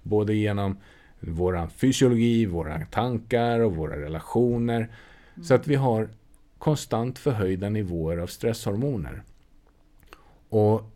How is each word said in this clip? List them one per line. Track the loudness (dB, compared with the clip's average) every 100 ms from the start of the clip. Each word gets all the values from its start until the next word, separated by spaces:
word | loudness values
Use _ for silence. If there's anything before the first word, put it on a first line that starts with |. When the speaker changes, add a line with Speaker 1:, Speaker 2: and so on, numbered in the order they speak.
Speaker 1:
Både | -2 0 2 2
genom | 0 0 -2 -4 -10 -20 -20 -14
våran | -8 -2 0 0 -4
fysiologi, | 0 0 4 4 4 4 2 2
våra | -2 -4 -6 -6
tankar | -4 -2 -2 -2 0 2 2
och | 2 0
våra | -4 -6
relationer. | -8 -8 -2 2 2 2 0 -2
Speaker 2:
Mm. | -4 -8 -20 -20 -20 -8
Speaker 1:
Så | 2
att | 2 4
vi | 0
har | 2 0 -2 -8 _ -20 _ -6
konstant | -2 -2 0 -2 -2 -4
förhöjda | -2 0 0 0 -2
nivåer | -2 -2 -2 -2 -4
av | -6
stresshormoner. | -4 -4 -4 -4 -2 -2 -4 -6 -10 -16 -20 _ -20 _ _ _ _ -20 -20 -20 -20 -2
Och | 4 4 4 0